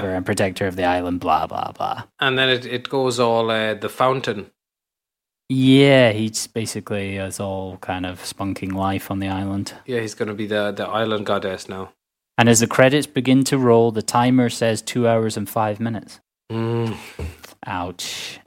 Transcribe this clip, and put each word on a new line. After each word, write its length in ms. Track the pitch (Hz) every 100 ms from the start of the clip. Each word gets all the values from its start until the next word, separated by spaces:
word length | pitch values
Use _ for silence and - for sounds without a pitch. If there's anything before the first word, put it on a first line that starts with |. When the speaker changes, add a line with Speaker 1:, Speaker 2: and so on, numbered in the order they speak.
Speaker 1:
giver 100 | 101
and 100 | 92 95
protector 400 | 101 101 92 98
of 80 | 90
the 80 |
island, 380 | 90 90 90 87
blah, 260 | 87 78 80
blah, 240 | - -
blah. 320 | - - - - -
Speaker 2:
And 180 | 139 131
then 120 | 131
it, 180 | 123 123
it 200 | 123 123
goes 320 | 139 127 117
all, 300 | 120 117 113
uh, 240 | 110 110
the 160 | 104 107
fountain. 640 | - 127 135 127 104 - _ _ _ _ _ _ _ _ _ -
Speaker 1:
Yeah, 600 | 131 131 135 139 135 120
he's 360 | 107 110 110 -
basically 720 | 113 107 110 - 104 98 98
is 220 | 95 -
all 380 | 98 95 95 92
kind 280 | - 92 90
of 140 | 90
spunking 520 | - - 98 92 95
life 380 | 95 95 98 -
on 80 | 95
the 80 | 95
island. 460 | 95 98 98 101 - -
Speaker 2:
Yeah, 140 | 120
he's 160 | 110 -
gonna 180 | 110
be 140 | 104 104
the, 240 | 104 104
the 160 | 101 92
island 380 | 104 113 107 101
goddess 420 | 101 98 92 -
now. 240 | 95 95 _ _ _ _ -
Speaker 1:
And 120 | 117
as 120 | 117
the 60 | 117
credits 380 | - 131 139 135
begin 380 | 139 127 131 131
to 120 | 139
roll, 340 | 123 117 117
the 100 | 107
timer 480 | - 120 123 131 120
says 320 | - 113 107
two 260 | - 123 117
hours 300 | 113 110 107
and 100 | 101
five 320 | 117 107 101
minutes. 400 | 113 110 - - _ _ -
Speaker 2:
Mm. 440 | 113 113 117 117 95 - - 80 - - - -
Speaker 1:
Ouch. 720 | 92 90 87 - - - -